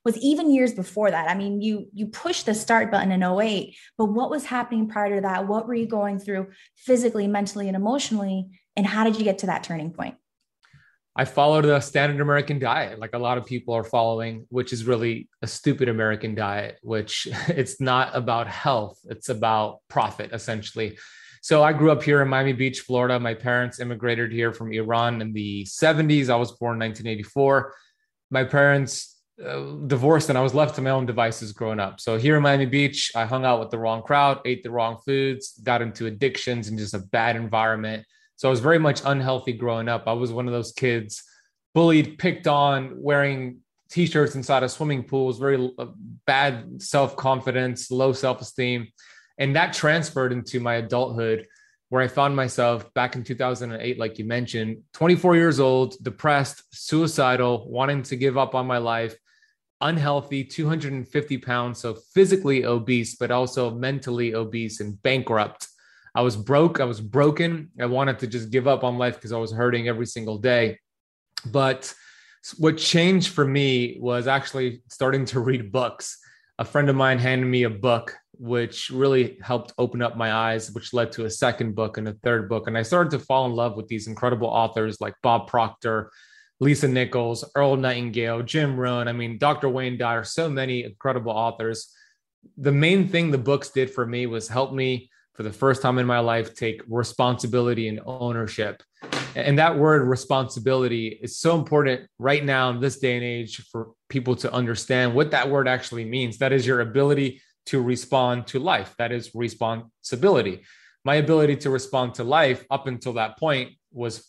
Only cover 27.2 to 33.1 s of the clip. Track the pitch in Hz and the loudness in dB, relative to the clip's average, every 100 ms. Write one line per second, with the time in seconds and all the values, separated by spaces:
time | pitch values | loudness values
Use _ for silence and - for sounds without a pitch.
27.2 | 104 139 139 135 - - _ _ _ _ | -4 2 4 4 0 -8 _ _ _ _
28.2 | - 127 131 143 143 143 131 - - _ | -4 -2 2 4 6 4 0 -6 -12 _
29.2 | _ - - 139 139 147 143 127 135 160 | _ -16 -10 -8 -10 -8 -2 2 4 4
30.2 | 151 127 131 131 151 147 131 135 123 117 | 4 2 2 2 2 0 -2 0 0 0
31.2 | 113 110 110 - 113 107 98 - - 113 | 0 -2 -10 -8 -4 -4 -4 -6 -4 0
32.2 | 135 151 143 139 131 139 143 143 - | 4 6 6 4 2 2 0 0 -4